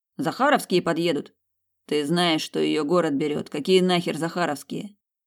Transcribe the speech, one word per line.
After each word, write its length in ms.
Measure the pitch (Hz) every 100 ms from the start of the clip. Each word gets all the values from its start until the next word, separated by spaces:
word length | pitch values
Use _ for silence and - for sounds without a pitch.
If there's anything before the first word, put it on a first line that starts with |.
| _ -
«Захаровские 640 | 135 - 285 269 - 175
подъедут». 500 | 175 160 170 143 - _ _ _ _ _ -
«Ты 180 | 151
знаешь, 380 | 143 175 175 156
что 160 | - 160
её 260 | 151 151
город 300 | 147 175 160
берёт. 360 | 139 151 147 -
Какие 300 | 151 160 185
нахер 360 | 185 175 170 170
Захаровские?» 800 | 165 180 160 143 - 165 202 - _ _